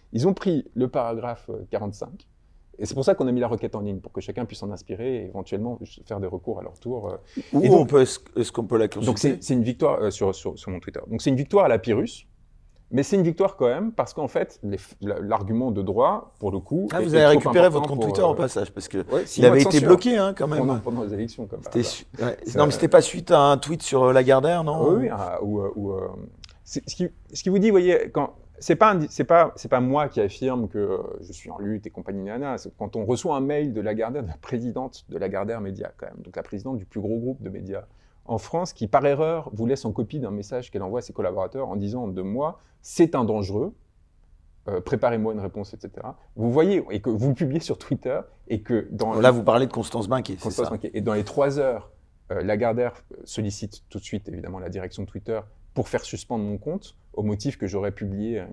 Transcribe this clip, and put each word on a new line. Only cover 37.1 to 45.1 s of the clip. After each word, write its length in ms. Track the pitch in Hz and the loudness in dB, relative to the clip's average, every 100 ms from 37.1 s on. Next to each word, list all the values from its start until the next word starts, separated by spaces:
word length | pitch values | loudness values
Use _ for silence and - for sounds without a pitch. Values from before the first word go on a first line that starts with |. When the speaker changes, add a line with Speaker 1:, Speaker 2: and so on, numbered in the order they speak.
| 113 | -4
Speaker 1:
groupe 220 | 123 135 | -6 -8
de 80 | 101 | -10
médias 360 | 98 95 98 - _ _ _ - | -12 -10 -10 -12 _ _ _ -8
en 100 | - | -8
France, 380 | - 165 180 | -4 -6 -6
qui 120 | - 104 | -6 0
par 200 | 143 143 | 2 2
erreur 420 | 139 156 165 147 | 2 0 -2 -6
vous 100 | 104 | -4
laisse 220 | 113 135 113 | -2 -2 -4
en 60 | |
copie 280 | 104 113 151 | -6 -6 -6
d'un 100 | 113 | -6
message 400 | 101 101 127 123 | -8 -8 -10 -8
qu'elle 120 | 101 | -8
envoie 160 | 95 120 | -6 -8
à 40 | |
ses 120 | - | -8
collaborateurs 560 | 101 95 95 92 131 135 | -6 -4 -4 -6 -6 -6
en 60 | 101 | -6
disant 300 | 101 120 113 | -6 -6 -6
de 140 | 92 | -6
moi, « 400 | 95 117 151 - _ _ | -6 -4 -4 -6 _ _
C'est 320 | - - 165 | -4 2 2
un 100 | 143 | 2
dangereux, 480 | 110 107 95 104 160 - _ _ _ _ _ _ _ _ - | 0 -2 -2 -4 -6 -8 _ _ _ _ _ _ _ _ -8
euh, 140 | 92 | -8
préparez-moi 500 | - 120 123 | -4 -2 0